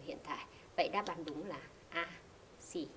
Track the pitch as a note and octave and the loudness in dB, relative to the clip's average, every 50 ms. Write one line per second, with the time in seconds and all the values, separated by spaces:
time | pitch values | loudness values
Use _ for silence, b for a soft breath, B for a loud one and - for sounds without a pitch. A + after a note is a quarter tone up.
0 | C3+ D3+ - - - - - - - - B B B B B - D#3 - - G3+ | -6 -4 -6 -4 -2 -2 -2 -2 -4 -8 B B B B B 6 6 8 6 4
1 | - F#3 E3+ E3+ D#3 D#3 C#3+ D3+ F#3 G3 C3+ C3+ - - - - - - - E3+ | 4 4 2 0 0 0 0 0 0 0 -2 -4 -6 -8 -12 -14 -8 -2 2 2
2 | E3+ F#3+ E3+ - - - - - - - - - - - - E3+ C#3+ - - | 2 2 -2 -8 -12 -14 -16 -16 -16 -16 -14 -10 -6 -2 0 0 0 -2 -4